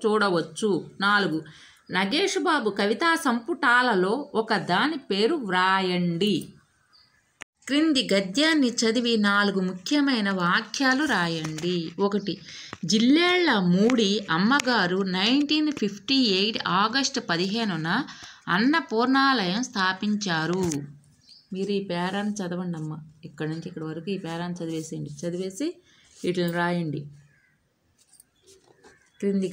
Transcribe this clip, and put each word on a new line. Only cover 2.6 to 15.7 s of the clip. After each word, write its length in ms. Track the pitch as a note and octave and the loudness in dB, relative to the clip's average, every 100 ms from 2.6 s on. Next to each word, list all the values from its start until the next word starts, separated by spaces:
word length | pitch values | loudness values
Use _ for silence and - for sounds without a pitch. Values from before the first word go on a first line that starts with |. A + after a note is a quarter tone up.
| G#3+ | 0
కవితా 460 | G3+ G3+ G#3+ E4+ E4 | 0 0 0 0 2
సంపుటాలలో 1160 | C4+ A#3 A#3 F4 C4 B3 B3+ G3 F#3 B3 C#4+ G#3 | 0 -2 -2 0 4 4 4 2 2 0 -2 -4
ఒక 180 | A3 | 0
దాని 440 | G#3 D3 F#3+ C4+ D#4 | -2 0 0 0 -4
పేరు 380 | - G3 A3+ E4 | -4 0 2 0
వ్రాయండి. 1160 | G#3 F3+ F#3 F#3+ F#3 F3+ F3 E3+ G#3 E3 - - _ _ _ _ _ _ _ _ - _ - | 0 2 4 2 2 0 0 0 0 0 -4 -16 _ _ _ _ _ _ _ _ -20 _ -2
క్రింది 400 | C#4+ D#4+ C4+ F3+ | 2 4 2 2
గద్యాన్ని 560 | F#3+ F#3+ G3+ D#4 D#4+ B3 | 0 0 2 2 4 2
చదివి 480 | A#3 A3+ A#3 A#3 A3+ | 2 0 2 2 2
నాలుగు 420 | G#3 G3+ G3+ F#3+ | 4 4 2 0
ముఖ్యమైన 720 | F#3 F3+ - D4 C#4 A#3+ G3+ | -2 -4 -2 2 2 2 0
వాక్యాలు 720 | F#3+ F3 G3+ A3 - C4 C4 D4+ | 0 2 0 -2 0 2 2 2
రాయండి. 840 | G#3 E3+ E3 D#3 D#3 F3 F3+ E3 - | 2 0 -2 -6 -4 -2 -2 -4 -2
ఒకటి, 420 | G3 G3+ G3+ - - - - - D#3 | 0 0 -4 -8 -12 -18 -18 -10 -2
జిల్లేళ్ల 680 | G#3+ A#3 D4+ F4+ F4+ E4+ | 2 4 6 4 4 4
మూడి 720 | A3 F3+ F3+ A3 B3 G3 G#3+ G#3 | 4 4 4 4 4 2 0 -2
అమ్మగారు 640 | D#3+ G3+ C#4 C4 A#3 F3 F#3 | 0 2 2 2 0 2 0
నైన్టీన్ 760 | G3 F#3 G#3 C#4 D4 D4+ D4+ | -2 0 2 2 2 0 0